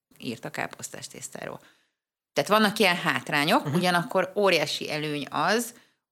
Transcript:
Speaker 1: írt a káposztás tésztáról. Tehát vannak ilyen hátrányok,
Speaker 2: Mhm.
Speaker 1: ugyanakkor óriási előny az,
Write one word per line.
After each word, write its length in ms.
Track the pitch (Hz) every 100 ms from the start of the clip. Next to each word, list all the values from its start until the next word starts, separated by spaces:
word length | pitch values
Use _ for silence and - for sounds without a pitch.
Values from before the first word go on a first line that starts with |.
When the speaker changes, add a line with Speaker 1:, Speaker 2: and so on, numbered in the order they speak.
| _ -
Speaker 1:
írt 280 | - - 151
a 40 |
káposztás 580 | - - - - - -
tésztáról. 520 | - - - - - - _ _ _ _ _ _
Tehát 160 | - 151
vannak 300 | 208 214 208
ilyen 160 | 196 175
hátrányok, 720 | 160 131 - 147 151 240 -
Speaker 2:
Mhm. 100 | 156
Speaker 1:
ugyanakkor 560 | 180 175 170 190 185 -
óriási 560 | 202 170 147 - -
előny 340 | 151 151 147 135
az, 440 | 143 160 220 240 - _ _ _